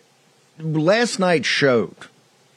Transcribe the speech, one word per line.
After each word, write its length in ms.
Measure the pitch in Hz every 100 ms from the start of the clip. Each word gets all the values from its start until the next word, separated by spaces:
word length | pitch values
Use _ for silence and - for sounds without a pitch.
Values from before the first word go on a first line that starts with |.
| _ _ _ _ _ -
last 580 | 160 156 156 220 240 -
night 280 | 185 160 -
showed 500 | - 139 120 85 - - _ _ _ _